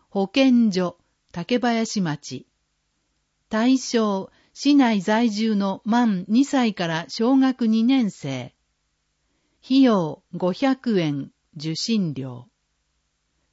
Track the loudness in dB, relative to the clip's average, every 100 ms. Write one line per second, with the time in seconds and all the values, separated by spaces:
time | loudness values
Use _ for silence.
0 | _ -6 -2 2 4 4 2 0 -4 -6
1 | _ _ _ -14 -4 -2 0 -2 -4 -4
2 | -4 -6 -10 -16 -16 _ _ _ _ _
3 | _ _ _ _ _ -2 2 0 0 -2
4 | 0 -2 -8 _ _ -6 2 4 4 2
5 | 0 2 2 0 0 0 -2 -4 -2 2
6 | 2 0 0 2 2 2 0 0 -4 -4
7 | -6 -2 2 4 2 2 0 2 2 2
8 | 0 -4 -8 -8 -10 -18 _ _ _ _
9 | _ _ _ _ _ _ -2 4 4 4
10 | 0 -6 _ -6 -4 -2 -2 -2 -2 0
11 | 0 -4 -8 _ _ -12 -8 -6 -4 -2
12 | -2 -6 -10 -12 -18 _ _ _ _ _
13 | _ _ _ _ _